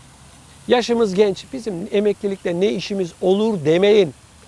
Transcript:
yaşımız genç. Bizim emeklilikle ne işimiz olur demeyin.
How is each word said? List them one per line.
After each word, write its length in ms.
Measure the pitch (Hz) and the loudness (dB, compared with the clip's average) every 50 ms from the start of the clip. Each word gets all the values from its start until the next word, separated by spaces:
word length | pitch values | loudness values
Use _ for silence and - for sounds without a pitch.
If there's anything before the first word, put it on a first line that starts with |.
| - - - - - - - - - - - - - | -20 -20 -20 -20 -20 -20 -20 -20 -20 -20 -20 -12 -2
yaşımız 460 | - 233 247 214 240 240 233 233 196 180 | 0 0 0 2 0 0 0 0 0 2
genç. 320 | 196 214 202 180 - - - - | 2 0 0 0 -4 -10 -14 -14
Bizim 360 | 247 226 226 180 165 202 214 | -12 -10 -8 -8 -8 -6 -4
emeklilikle 680 | - 202 214 208 196 - 214 202 196 - - 185 170 175 | -2 0 0 0 -2 -2 -4 -6 -6 -6 -6 -4 -2 0
ne 100 | 196 220 | 0 0
işimiz 420 | 240 185 - - 202 190 180 160 - - | -2 -4 -6 -6 -6 -6 -6 -6 -6 -2
olur 440 | - 185 196 208 220 226 208 165 135 | 0 0 2 2 0 0 -2 0 0
demeyin. 480 | 156 160 180 202 208 220 208 185 139 - - - - - - - | 2 2 4 4 4 4 4 4 2 -2 -10 -20 -20 -20 -20 -20